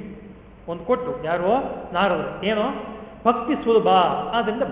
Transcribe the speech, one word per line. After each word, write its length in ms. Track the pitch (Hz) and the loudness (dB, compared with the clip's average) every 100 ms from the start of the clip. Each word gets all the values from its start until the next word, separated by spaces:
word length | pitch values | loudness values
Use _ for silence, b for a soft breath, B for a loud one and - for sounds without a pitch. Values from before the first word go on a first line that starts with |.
| - - - - - - - | -10 -14 -16 -20 -20 -14 -10
ಒಂದು 160 | 170 170 | -6 0
ಕೊಟ್ಟು, 380 | 247 - 165 | 0 -2 -4
ಯಾರೋ 360 | 156 175 185 254 277 - - | -2 0 2 2 0 -8 -4
ನಾರದರು, 520 | 175 196 165 143 - 190 | 0 2 2 -2 -4 -2
ಏನೋ 500 | 214 240 - - - - - 226 | 0 0 -4 -10 -12 -14 -2 2
ಭಕ್ತಿ 380 | - - - | 2 0 0
ಸುಲಭ, 240 | 233 220 180 190 165 - - | 4 4 6 6 4 2 -2
ಆದ್ರಿಂದ 300 | 233 226 226 269 | -2 -2 -2 -2